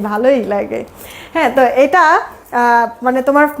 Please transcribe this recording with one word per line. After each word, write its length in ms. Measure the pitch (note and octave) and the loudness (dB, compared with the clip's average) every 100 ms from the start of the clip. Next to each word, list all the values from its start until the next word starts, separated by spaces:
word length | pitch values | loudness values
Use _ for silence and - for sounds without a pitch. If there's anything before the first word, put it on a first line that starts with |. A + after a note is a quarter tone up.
ভালোই 420 | G#3 G#3 B3 C#4 | -4 -2 0 0
লাগে। 400 | G3 G3+ G#3+ A3+ B3+ - - - - | 0 -4 -4 -8 -10 -18 -20 -20 -10
হ্যাঁ, 220 | E4 C#4+ | -4 -2
তো 60 | B3+ | 2
এটা, 600 | B3+ A#3 C#4 F4+ D#4+ F4 - - - | 0 2 2 2 2 2 -2 -16 -8
আহ, 520 | B3 A#3+ A#3+ A#3 - | -2 0 2 0 -4
মানে, 180 | B3 B3+ | -4 -2
তোমার 240 | C4 C#4+ D4 D4 | 0 2 2 -2